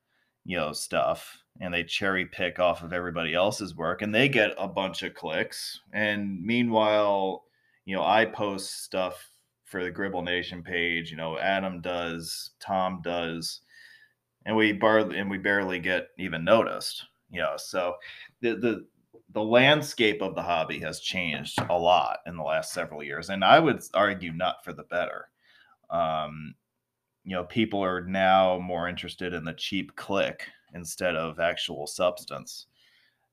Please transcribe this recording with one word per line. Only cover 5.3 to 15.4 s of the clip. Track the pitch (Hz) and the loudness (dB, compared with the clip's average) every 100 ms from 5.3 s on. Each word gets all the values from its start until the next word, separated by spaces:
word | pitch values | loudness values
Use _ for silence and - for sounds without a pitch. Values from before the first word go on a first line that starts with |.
| 82 - - - - _ | -4 -4 -6 -12 -14 _
And | 104 107 104 101 95 | -2 -2 -2 -4 -4
meanwhile, | 95 120 120 110 107 107 104 101 95 92 _ _ _ _ - | 0 2 4 4 4 4 4 2 0 -4 _ _ _ _ -6
you | 95 | 0
know, | |
I | 82 107 113 | 4 4 4
post | - 104 95 - - | 0 -6 -6 -8 -12
stuff | - 95 92 - - _ _ _ | -6 -4 -4 -6 -18 _ _ _
for | - 95 | -10 -6
the | 90 | -6
Gribble | 87 98 90 | -4 -6 -4
Nation | 87 90 85 87 | -4 -4 -4 -10
page, | 85 87 87 85 82 | -6 -2 -2 -2 -6
you | 80 | -8
know, | 82 76 | -6 -2
Adam | 95 98 95 87 | 0 0 -2 -6
does, | 87 87 85 85 82 - - - | -4 -4 -4 -6 -8 -10 -12 -12
Tom | - 95 92 92 | -4 -2 -2 -4
does, | 82 87 85 82 82 - _ - - - _ _ _ _ - | -4 -4 -4 -6 -8 -10 _ -20 -20 -20 _ _ _ _ 0
and | 110 | 4
we | 110 | 4
bar-, | 98 110 110 107 | 4 6 6 4
and | 85 98 | -2 -4
we | |
barely | 95 | -2